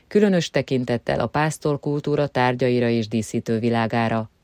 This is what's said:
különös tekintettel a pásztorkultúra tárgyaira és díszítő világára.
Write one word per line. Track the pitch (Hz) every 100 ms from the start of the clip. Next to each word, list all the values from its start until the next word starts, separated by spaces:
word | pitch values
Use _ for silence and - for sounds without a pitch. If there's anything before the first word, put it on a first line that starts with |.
| _
különös | 208 208 185 160
tekintettel | 147 127 131 123 120 - -
a | 117
pásztorkultúra | 147 156 - 151 143 147 147 147 147 143
tárgyaira | 127 127 123 127 123 120
és | 117 107
díszítő | 117 104 120 117 113
világára. | 120 117 113 120 113 113 110 _